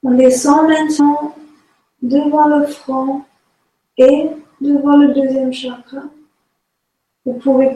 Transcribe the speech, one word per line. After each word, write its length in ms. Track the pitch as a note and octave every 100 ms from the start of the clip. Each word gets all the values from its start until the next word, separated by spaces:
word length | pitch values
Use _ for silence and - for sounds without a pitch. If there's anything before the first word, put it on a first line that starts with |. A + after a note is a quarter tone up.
On 100 | C4
descend 580 | B3 C4 B3+ C#4+ D4 D#4+
maintenant 680 | D#4 D#4 D4+ D4 D4 D4+ - - _ _ _ _ _
devant 460 | B3 C#4 D4 D4+ D4+
le 180 | D4 D4
front 580 | - - C4 C4+ C#4 - _ _ _ _ _ _ -
et 320 | C4 D4 D#4 - - _
devant 360 | C#4+ C#4+ C#4+ C#4+
le 160 | C#4+
deuxième 380 | C#4 C4+ C4 C4
chakra. 520 | B3+ B3+ B3 - C4+ D4 _ _ _ _ _ _ _ _ _ _ _ -
Vous 80 |
pouvez 420 | A#3+ C4+ C4 C4+